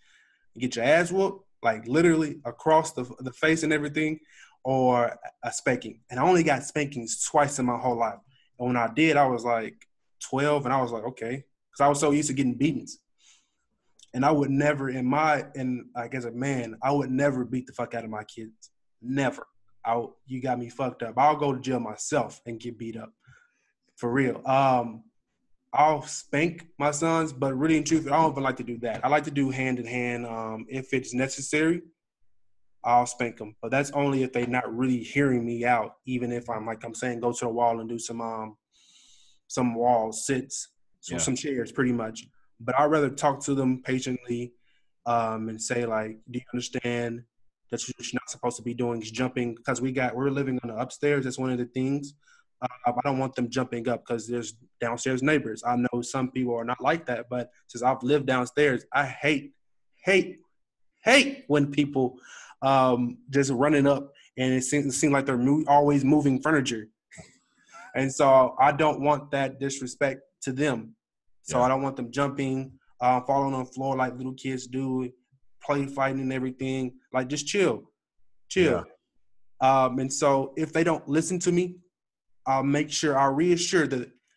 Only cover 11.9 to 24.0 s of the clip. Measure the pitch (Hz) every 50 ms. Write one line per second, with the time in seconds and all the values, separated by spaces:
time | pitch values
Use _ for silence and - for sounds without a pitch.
11.9 | 143 143 160 147 143 147 151 - 135 131 139 123 117 113 135 160 143 - - -
12.9 | - - _ _ _ _ _ _ _ _ _ _ _ _ _ _ _ _ _ _
13.9 | _ _ - - - 127 135 143 156 147 139 131 135 139 143 147 151 143 139 135
14.9 | 127 131 123 123 139 147 156 156 151 139 - - - 139 131 127 127 120 - -
15.9 | - 123 120 120 131 131 120 117 113 120 127 139 139 127 117 110 110 113 120 135
16.9 | 143 143 135 127 131 131 143 143 131 127 123 110 123 127 123 - - - 120 117
17.9 | - 117 113 110 107 107 107 - - - 110 110 113 _ - - _ _ _ _
18.9 | _ _ - 120 135 139 139 127 - - - - _ _ _ _ _ _ - 113
19.9 | 117 120 117 101 - _ _ 131 131 127 120 135 127 123 120 113 - - 139 127
20.9 | 120 - 120 113 113 - 143 151 156 143 147 143 135 - - 131 127 123 117 107
21.9 | 107 - - - 151 139 117 101 - - - 120 113 110 117 120 117 107 113 113
22.9 | 110 113 110 110 _ _ _ _ - _ _ _ _ _ _ _ _ _ _ _
23.9 | _ -